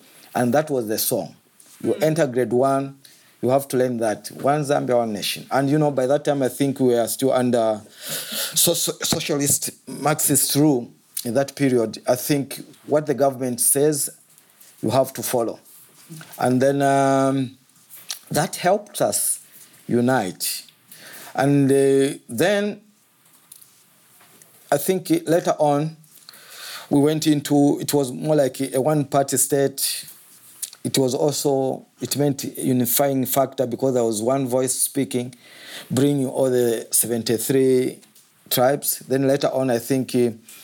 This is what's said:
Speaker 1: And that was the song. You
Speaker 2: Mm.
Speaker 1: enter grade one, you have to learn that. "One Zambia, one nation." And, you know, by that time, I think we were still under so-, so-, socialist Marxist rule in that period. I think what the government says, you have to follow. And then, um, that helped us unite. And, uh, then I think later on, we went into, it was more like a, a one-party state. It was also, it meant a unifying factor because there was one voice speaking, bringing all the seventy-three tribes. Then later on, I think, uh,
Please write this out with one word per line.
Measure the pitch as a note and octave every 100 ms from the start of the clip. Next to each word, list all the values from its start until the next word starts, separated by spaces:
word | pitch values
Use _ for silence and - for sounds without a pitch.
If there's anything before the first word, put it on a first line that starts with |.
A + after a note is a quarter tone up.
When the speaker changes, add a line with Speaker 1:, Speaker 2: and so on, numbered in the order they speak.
| - - -
Speaker 1:
And | - B2
that | B2 D#3
was | C3+ G#2+
the | G#2+
song. | - A#2 D#2+ - _ _ - -
You | A2+
Speaker 2:
Mm. | A2+
Speaker 1:
enter | D#3 D#3+ D3
grade | A#2+ A#2+
one, | A#2+ C3+ C3+ C#3 C#3 - - _ _
you | A#2
have | C3+ C3+
to | C3
learn | B2+ A#2+
that. | A2+ G#2 -
"One | - C3+ D3+
Zambia, | C#3 C#3+ C3+ B2
one | A2+
nation." | G2+ - - -
And, | B2+ C#3
you | D3+
know, | D3
by | C#3
that | B2+ D3 D3
time, | C#3+
I | B2+
think | - C#3 C3+
we | B2+
were | A#2+ A2+
still | - C3
under | B2 B2 A#2+ A2 G#2+ G#2+ - - - - - -
so-, | D3+ -
so-, | D#3+ - -
socialist | - E3 - D3 C#3+ - - - -
Marxist | C3 C#3 D3+ - C#3 -
rule | C#3 D3+ C3 A#2 - _ -
in | A#2+
that | A#2 C#3 -
period. | C#3 B2 A2 - -
I | B2
think | - D3 C3+ - - -
what | - D3 D3+
the |
government | B2 C#3 B2+ C3 A#2+
says, | - C#3+ D3+ D3 - - _ _ _ _ - -
you | -
have | B2 C3
to | -
follow. | - B2+ A2+ E2 - - - - - D#3+ - -
And | B2 B2+
then, | C3+ C#3
um, | C#3 C#3 C3+ C3+ C3+ C3+ B2+ - _ _ _ - - - -
that | D3 F3 -
helped | F3 G3+ G#3 -
us | A#2+ - - - - - - - -
unite. | A#2 B2 C3 F#2+ D#2+ - - - _ _ - - - -
And, | - C#3 C#3+ C#3
uh, | C#3 C#3 C3+ C#3 E3 -
then | A#2 E3+ G3+ G#3 - - _ _ _ _ _ _ - - _ _ _ _ _ - - - - -
I | C#3+
think | - F#3+ - E3 -
later | E3 E3+ -
on, | D3 C#3+ D#3 D#3+ - - - - - - - - -
we | C#3+
went | D3 D#3 D#3
into, | D3 - D3 C#3+ D3+
it | -
was | D3 C3+
more | B2+ D#3
like | D3+ C3 -
a, | C3+
a | C3
one-party | C3 D#3 C3+ C#3 C#3 B2+
state. | - C#3+ C#3 C#3 - - - - - - - - - -
It | B2 B2
was | C3
also, | B2+ D#3 C3+ D3 C3+ C3 C3 - _
it | A#2+ B2+
meant | C#3+ C3+
a | C3 -
unifying | - B2+ A#2 - C#3+ C3+
factor | B2 - C3 - B2
because | A#2 C3+
there | B2+
was | A#2 G#2+
one | A2+ C#3 C3
voice | B2+ B2+
speaking, | - - - C3 B2 B2 - - - - - -
bringing | A#2+ C#3+ C#3+ C3
all | C3 C3
the | B2 A#2+ A2+ -
seventy-three | - G#2+ A#2 A2 A2+ - C3+ C3 B2+ B2+ - - _ _ _ -
tribes. | - B2+ C#3+ - -
Then | - C3 C3+
later | C#3 -
on, | C3 C3
I | A#2
think, | - C3+ B2+ B2+
uh, | A#2+ A2+ - -